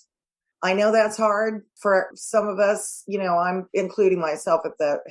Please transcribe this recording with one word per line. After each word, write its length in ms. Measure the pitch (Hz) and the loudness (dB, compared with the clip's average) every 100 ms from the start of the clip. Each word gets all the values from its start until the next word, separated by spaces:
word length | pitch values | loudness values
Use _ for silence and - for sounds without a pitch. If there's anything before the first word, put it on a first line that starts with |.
| _ _ _ _ _ _ | _ _ _ _ _ _
I 120 | 180 | -2
know 180 | 196 208 | 2 4
that's 240 | 220 214 220 | 4 2 0
hard 480 | 220 208 220 214 - _ | 0 2 -2 -4 -12 _
for 300 | 208 190 185 | 2 2 0
some 320 | - - 220 208 | -8 -2 0 0
of 140 | 196 | 0
us, 420 | 202 202 - - - | 0 0 -6 -12 -8
you 100 | 202 | -4
know, 180 | 185 175 | 0 0
I'm 300 | 180 190 185 | 0 -2 -4
including 480 | 190 185 - 190 180 | -4 -2 2 2 2
myself 400 | 160 151 190 165 | 0 -4 0 0
at 140 | 156 - | 0 -4
the 220 | 147 143 - | -2 -2 -6